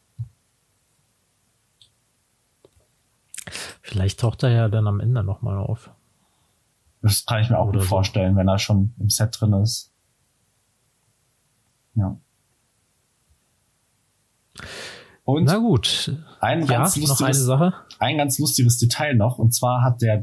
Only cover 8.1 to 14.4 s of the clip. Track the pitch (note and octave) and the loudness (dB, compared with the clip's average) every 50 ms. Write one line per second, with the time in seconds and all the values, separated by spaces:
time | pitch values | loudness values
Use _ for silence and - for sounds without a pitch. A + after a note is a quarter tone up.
8.1 | - G#2 F#2 F#2 G2 G2 F#2 F#2+ F#2+ G2+ - - G#2 G2 G2 A2 - - G2+ G2+ | 0 0 2 2 2 4 4 2 2 0 0 2 2 2 2 0 -2 -4 -2 -2
9.1 | - - G#2+ - - - A2 G#2 G2+ G2 G#2 A2+ - - - - _ _ _ _ | 0 0 -2 -2 -2 0 0 2 2 2 2 0 -2 -6 -10 -14 _ _ _ _
10.1 | _ _ _ _ _ _ _ _ _ _ _ _ _ _ _ _ _ _ _ _ | _ _ _ _ _ _ _ _ _ _ _ _ _ _ _ _ _ _ _ _
11.1 | _ _ _ _ _ _ _ _ _ _ _ _ _ _ _ _ - A2+ G2 F#2 | _ _ _ _ _ _ _ _ _ _ _ _ _ _ _ _ -4 -2 -2 -2
12.1 | - - - _ _ _ _ _ _ _ _ _ _ _ _ _ _ _ _ _ | -4 -10 -16 _ _ _ _ _ _ _ _ _ _ _ _ _ _ _ _ _
13.1 | _ _ _ _ _ _ _ _ _ _ _ _ _ _ _ _ _ _ _ _ | _ _ _ _ _ _ _ _ _ _ _ _ _ _ _ _ _ _ _ _
14.1 | _ _ _ _ _ _ | _ _ _ _ _ _